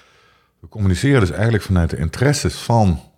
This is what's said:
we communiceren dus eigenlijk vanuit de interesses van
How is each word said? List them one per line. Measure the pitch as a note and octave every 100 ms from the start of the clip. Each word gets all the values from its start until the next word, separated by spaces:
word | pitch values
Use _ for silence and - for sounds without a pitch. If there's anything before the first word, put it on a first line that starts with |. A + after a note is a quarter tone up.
| _ _ _ _ _ _
we | -
communiceren | G#2 G2 F2 C3+ C#3
dus | F#2
eigenlijk | - A2+ A2
vanuit | - F#2 E2
de | B1+
interesses | D#2+ - C3 C#3 - -
van | - A#2 G2+ D#2 -